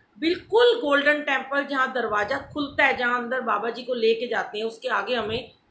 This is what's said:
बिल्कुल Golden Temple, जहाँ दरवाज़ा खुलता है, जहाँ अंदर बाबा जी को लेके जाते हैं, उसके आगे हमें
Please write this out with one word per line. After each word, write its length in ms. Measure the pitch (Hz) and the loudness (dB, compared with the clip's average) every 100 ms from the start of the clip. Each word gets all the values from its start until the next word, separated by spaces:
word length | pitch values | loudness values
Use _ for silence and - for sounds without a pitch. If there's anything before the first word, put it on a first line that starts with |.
| _ 208 | _ -4
बिल्कुल 600 | 320 359 - 440 480 453 | -2 -2 2 6 6 4
Golden 420 | 285 277 285 294 | 2 2 4 2
Temple, 420 | 294 262 262 277 | 0 -2 -2 -4
जहाँ 280 | 277 269 254 | -2 -2 0
दरवाज़ा 460 | 254 220 208 208 277 | 0 -2 -2 -2 -4
खुलता 460 | - 294 277 - | -6 -6 -4 2
है, 120 | 277 247 | 2 4
जहाँ 260 | 240 247 | 0 0
अंदर 180 | 233 262 | -2 -4
बाबा 300 | 226 208 233 | 0 -2 -2
जी 120 | 226 | -6
को 120 | 247 | -6
लेके 320 | 240 220 226 240 | 0 2 2 0
जाते 320 | 208 180 208 | -2 -4 -6
हैं, 60 | |
उसके 240 | 220 220 247 | -6 -6 -4
आगे 260 | 202 202 | -4 -2
हमें 360 | 247 208 240 - _ _ | -2 -2 -6 -8 _ _